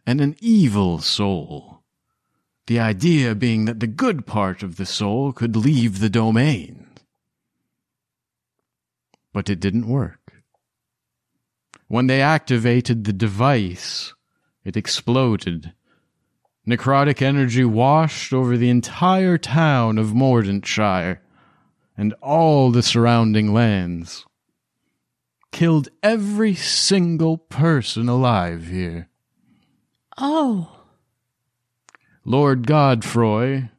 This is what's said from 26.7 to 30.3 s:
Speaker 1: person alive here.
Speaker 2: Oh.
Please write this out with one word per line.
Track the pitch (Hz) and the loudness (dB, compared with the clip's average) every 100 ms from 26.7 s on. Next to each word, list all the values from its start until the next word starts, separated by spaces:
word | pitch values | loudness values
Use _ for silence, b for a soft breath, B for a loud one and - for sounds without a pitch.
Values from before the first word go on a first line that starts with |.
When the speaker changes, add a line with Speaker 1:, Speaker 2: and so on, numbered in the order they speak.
| - - 196 175 160 160 160 | -2 0 0 0 0 0 -2
Speaker 1:
person | - - 165 143 - 113 120 | -6 0 2 2 -2 -4 0
alive | 123 123 104 87 85 85 | 2 2 0 -2 -6 -8
here. | 92 90 85 82 _ _ _ _ _ _ _ _ _ _ - | -6 -6 -8 -14 _ _ _ _ _ _ _ _ _ _ -8
Speaker 2:
Oh. | 277 | -4